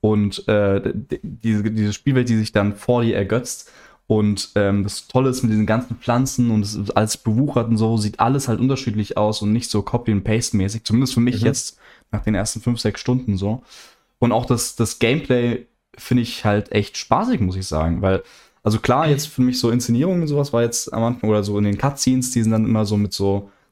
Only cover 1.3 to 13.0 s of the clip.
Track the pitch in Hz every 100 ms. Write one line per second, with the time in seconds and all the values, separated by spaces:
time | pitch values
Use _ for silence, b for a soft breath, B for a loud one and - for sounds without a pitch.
1.3 | - 117 107 107 110 104 104 - 131 120
2.3 | 113 107 104 101 101 - 123 117 - 98
3.3 | 113 127 - - B B B _ 107 104
4.3 | 101 - - 101 101 101 - - 127 131
5.3 | 127 117 107 107 113 123 117 - 120 131
6.3 | - 120 110 101 104 101 104 107 - -
7.3 | 110 143 120 113 113 110 113 104 - 117
8.3 | 139 135 110 123 135 - 104 104 - 107
9.3 | 110 104 110 - 107 101 117 117 104 95
10.3 | 110 113 104 95 110 - 113 131 - 120
11.3 | 123 117 139 - - b b b 104 -
12.3 | 104 104 - 123 117 107 101